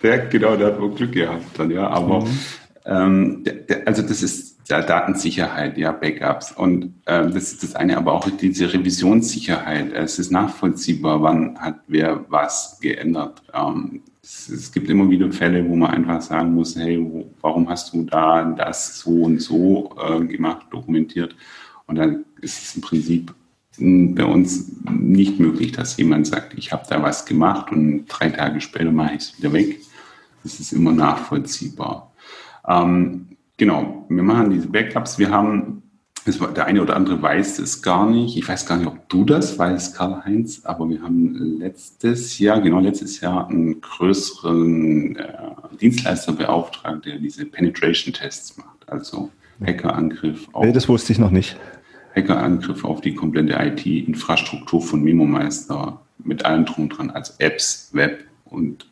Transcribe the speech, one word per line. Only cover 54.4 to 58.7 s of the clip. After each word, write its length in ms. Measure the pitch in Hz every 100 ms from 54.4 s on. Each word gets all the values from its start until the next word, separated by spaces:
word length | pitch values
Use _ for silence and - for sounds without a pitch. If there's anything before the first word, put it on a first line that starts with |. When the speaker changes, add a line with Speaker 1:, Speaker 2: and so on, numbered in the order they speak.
| - - - 85
Speaker 1:
von 200 | 85 76
Memo 220 | 76 85 76
Meister 760 | 73 73 - - 147 - - _ _
mit 220 | - 76 -
allem 200 | 80 78
drum 200 | - 76
und 40 | -
dran, 120 | -
also 220 | - - -
Apps, 500 | 78 76 - - -
Web 320 | 71 71 71 - _ _
und 420 | 82 78